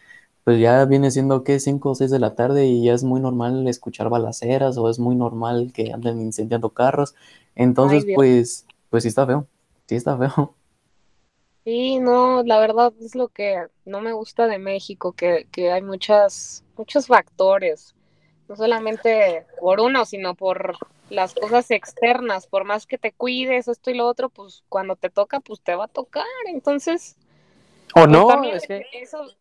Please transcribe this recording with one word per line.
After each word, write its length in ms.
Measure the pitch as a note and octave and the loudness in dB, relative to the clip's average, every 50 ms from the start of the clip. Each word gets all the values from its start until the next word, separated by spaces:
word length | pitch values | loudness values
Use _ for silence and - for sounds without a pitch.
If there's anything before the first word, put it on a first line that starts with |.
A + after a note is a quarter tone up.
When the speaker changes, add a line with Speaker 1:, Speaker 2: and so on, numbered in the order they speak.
| _ _ - - _ _ _ _ _ | _ _ -20 -20 _ _ _ _ _
Speaker 1:
pues, 160 | - A#2+ A#2 | 2 4 4
ya 240 | A2+ A#2 B2 C3 C3+ | 6 6 6 6 4
viene 240 | C3+ C3+ C#3 C#3 C3+ B2 | 4 4 4 2 2 0
siendo, 320 | C3+ C3+ C3+ C3+ C3 C3 | 0 0 0 0 0 0
¿qué? 160 | C#3 C#3 C#3 | 0 -2 0
Cinco 300 | C#3 D3 C#3 C#3 C#3 C#3 C3+ | 0 -2 -4 -2 -2 -4 -2
o 20 | |
seis 140 | C3 C#3 B2+ C3+ | -2 0 0 0
de 60 | C3+ | 0
la 140 | A#2 G#2+ - | 0 0 0
tarde 300 | - - B2+ C#3 C#3+ C#3 | -2 0 0 2 2 2
y 180 | C3 B2 A#2+ A#2 | 2 2 2 4
ya 80 | A#2+ A#2+ | 2 2
es 100 | A#2+ C3 | 2 0
muy 160 | C3 B2+ C3 | 0 -2 0
normal 480 | C3 C3 B2+ A#2+ A#2 A#2+ B2+ C3 C3 B2+ | -2 -2 -2 -2 -2 -2 -2 -2 -2 -2
escuchar 420 | B2+ - - A#2 - - A2 A2+ | -4 -4 -8 -14 -10 -6 -4 -2
balaceras 680 | A#2 A#2+ A2+ A2+ A2+ - - A#2 B2+ C3+ C#3 C3+ B2+ B2 | 0 -2 -2 -4 -6 -8 -4 -2 0 0 0 0 0 0
o 120 | A2+ A2+ | -2 -2
es 80 | A#2 A#2 | -2 0
muy 160 | A#2+ A#2+ B2 | -2 -2 0
normal 560 | B2 B2 A#2 A#2+ A2+ A#2 A#2 A#2+ A#2+ A#2+ B2 - | 0 -2 -4 -4 -6 -6 -4 -4 -4 -4 -6 -6
que 180 | - A2 A2 - | -6 -8 -6 -8
anden 280 | A#2 A#2 A#2+ A#2 A#2 | -6 -6 -6 -6 -4
incendiando 500 | A2 A2 A2 - A2 A2+ A#2 A#2 A#2 A2 | -6 -8 -8 -8 -6 -4 -4 -4 -4 -6
carros. 440 | - - A#2+ C3 C#3 D3 C#3+ - - _ _ _ _ _ _ _ _ | -2 0 0 0 2 0 -2 -4 -6 _ _ _ _ _ _ _ _
Entonces, 460 | - B2 B2+ A#2+ C3 C3 C#3 C#3+ D3 C#3+ | 0 2 2 4 4 4 4 4 2 2
Speaker 2:
Ay, 40 | |
Dios. 100 | G3+ F#3+ | 2 2
Speaker 1:
pues, 500 | C#3 C#3 C3 B2+ B2 A#2+ A#2+ - - - _ _ _ _ _ | 4 4 6 6 4 2 0 -4 -12 -16 _ _ _ _ _
pues 140 | - A#2 A#2 | -4 -2 -2
sí 40 | A#2 | 0
está 160 | G#2 - C#3 | 0 0 0
feo, 200 | B2+ B2 D3 C#3+ - _ _ _ _ _ _ _ _ | 0 0 -2 -4 -8 _ _ _ _ _ _ _ _
sí 80 | A2+ | -6
está 200 | A#2 A#2 - C#3+ B2 | -4 -2 -2 -2 -2
feo. 360 | B2+ C3+ - - C#3+ - - _ _ _ _ _ _ _ _ _ _ _ _ _ _ _ _ _ _ _ _ _ _ | -2 -2 0 -2 -2 -4 -6 _ _ _ _ _ _ _ _ _ _ _ _ _ _ _ _ _ _ _ _ _ _
Speaker 2:
Sí, 360 | A3+ A#3 A#3+ B3+ C4 C4 C4 | -6 -6 -4 -2 -2 -2 -2
no, 420 | B3+ B3 A#3+ B3 B3 B3+ B3+ B3+ A#3+ | 0 2 2 4 4 4 2 2 2
la 160 | A#3 A3 G#3+ | 2 4 4
verdad 340 | A3 G#3+ G#3+ A3+ A#3+ A#3+ A3+ A3+ | 4 4 4 2 2 2 0 _
es 140 | A3+ A3+ - | -10 -12 -6
lo 140 | B3+ B3 A3+ | -6 -6 -6
que 380 | - - G3+ G3+ G3 F3+ F3 - _ _ _ | -6 -6 -4 -4 -4 -4 -6 -10 _ _ _
no 160 | F#3+ G3 G3 | -14 -12 -10
me 120 | A3 A3+ A3+ | -8 -8 -8
gusta 360 | G#3+ A3 - - - A#3 A3+ | -8 -10 -8 -2 0 0 0
de 100 | G#3+ F#3+ | 0 -2
México, 540 | F#3+ G3 G3 G3 - - G3+ - - F3+ F3 | -4 -6 -6 -6 -8 -10 -12 -8 -8 -8 -6
que, 340 | - F3 F3 F3 D#3+ - - - | -4 -2 0 0 0 -2 -6 -6
que 180 | - F3+ F3 | -4 -2 0
hay 100 | F3+ F#3 | 0 -2
muchas, 840 | G3 G3 F#3+ F#3 - - G#3 G#3 G#3 G3 - - - - - - - _ _ | -4 -6 -8 -8 0 2 4 4 4 2 0 -4 -12 -16 -18 -20 -20 _ _
muchos 300 | - A3 - - D4 C4+ | -16 -16 -4 -2 -2 2
factores, 880 | - B3 G#3 - - _ - F#3+ F#3+ G3 G3 F#3+ F3 D3+ - _ _ _ _ _ _ _ _ _ _ _ _ _ - | 4 4 4 4 2 _ 0 2 2 2 2 0 -2 -6 -6 _ _ _ _ _ _ _ _ _ _ _ _ _ -20
no 80 | G3+ | -10
solamente 920 | G#3 A3 A#3 A#3 A3+ A3 A3 A3 A3 - A#3 A3+ A3 G#3 F#3 E3+ D#3+ - _ - - | -4 -2 -2 -2 -2 -4 -6 -6 -2 0 0 2 4 2 2 0 -2 -8 _ -14 -4
por 200 | E3+ F3+ F#3 G3+ | 0 0 2 2
uno, 240 | A3 B3 C4+ C4 A3+ | 2 2 2 0 -2
sino 300 | - - G3 F#3+ F3+ F3+ | -2 -6 -8 -10 -10 -8
por 420 | - F#3+ F#3+ F#3 F#3 F#3+ F#3 F3 - - - _ _ _ _ | -6 -4 -4 -4 -4 -6 -8 -10 -10 -14 -18 _ _ _ _
las 260 | G#3 G3+ F#3 F#3 - | -4 -4 -4 -4 -4
cosas 360 | - G#3 G#3+ A#3 B3 A#3+ - | -6 -4 0 0 0 2 0
externas, 800 | A#3+ G3+ - - - - - A#3 B3 B3 B3 A#3 G3+ F#3+ - _ | -2 -4 -4 -8 -4 -2 0 2 2 0 0 -4 -6 -6 -6 _
por 160 | - G3 F#3+ | -4 -4 -4
más 220 | G3+ G#3 G#3+ - | -2 -4 -6 -6
que 120 | _ - B3 | _ -10 -8
te 140 | - A3+ - | -8 -10 -8
cuides, 560 | - A#3+ B3+ B3+ B3 C4 B3+ C4 B3 B3 - | -6 -6 -6 -4 -4 -4 -2 -2 -2 -2 -4
esto 220 | A#3+ - _ C4 B3 | -8 -6 _ -6 -4
y 20 | |
lo 140 | A#3+ A#3 A#3+ | -2 -2 -2
otro, 200 | A#3+ - B3+ B3+ | -2 -2 -6 -8
pues, 360 | - - G3+ G3 - _ _ _ | -10 -14 -20 -20 -20 _ _ _
cuando 280 | - G3 G3 F#3+ F#3+ | -6 -6 -4 -4 -6
te 120 | - - F3+ | -6 -8 -4
toca, 300 | - - G3+ - - C#4 | -2 -2 -2 -2 -4 -8
pues, 200 | - - G#3+ - _ | -8 -10 -16 -12 _
te 140 | - F3 | -6 -6
va 80 | F3+ G#3 | -6 -6
a 40 | - | -8
tocar, 360 | _ - C4 - - C#4+ D#4 A#4 C5 B4+ A#4 G4 | _ -12 -12 -10 -10 -10 -8 -8 -10 -12 -12 -10
entonces, 680 | F4 C4+ - C#4+ C#4+ C#4+ - E4+ E4 F4 - - - _ _ _ _ _ _ _ _ _ _ _ _ _ _ - - | -10 -6 -4 -2 -4 -2 -2 -4 -4 -4 -6 -12 -20 _ _ _ _ _ _ _ _ _ _ _ _ _ _ 2 6
Speaker 3:
O 120 | E3 E3 D3 | 8 8 10
Speaker 2:
pues, 0 | |
Speaker 3:
no, 160 | D3 D#3+ G3 | 10 8 8
Speaker 2:
también 300 | A3+ - C#4+ C#4 A#3+ G3 | 6 4 2 0 -2 -6
Speaker 3:
es 100 | F3+ - | -8 -8
que 200 | - G3 G3 - - - | -10 -10 -12 -12 -14 -18
Speaker 2:
eso 300 | B3 B3 B3+ - D4+ D4 C4+ - _ | -18 -18 -16 -16 -16 -16 -18 -20 _